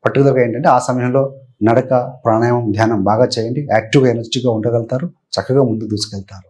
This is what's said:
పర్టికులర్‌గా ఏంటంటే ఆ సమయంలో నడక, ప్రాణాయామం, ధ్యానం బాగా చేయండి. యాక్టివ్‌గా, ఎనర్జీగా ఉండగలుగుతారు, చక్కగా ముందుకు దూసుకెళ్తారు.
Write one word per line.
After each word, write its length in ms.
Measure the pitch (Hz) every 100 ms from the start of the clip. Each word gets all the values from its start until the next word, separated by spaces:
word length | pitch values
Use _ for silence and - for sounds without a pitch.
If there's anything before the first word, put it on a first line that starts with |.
పర్టికులర్‌గా 380 | 131 135 139 131
ఏంటంటే 260 | 120 117 127
ఆ 100 | 127
సమయంలో 440 | 123 127 123 131 135 - - _
నడక, 300 | 104 117 123 127 120 -
ప్రాణాయామం, 480 | 117 110 120 123 113
ధ్యానం 280 | 101 113 113
బాగా 200 | 95 110 123
చేయండి. 340 | - 113 127 147
యాక్టివ్‌గా, 380 | 107 110 143 131
ఎనర్జీగా 400 | 117 117 131 123
ఉండగలుగుతారు, 560 | 110 113 117 113 127 175 - _
చక్కగా 300 | - - 131
ముందుకు 240 | - 113 110
దూసుకెళ్తారు. 560 | 104 - 101 98 95 _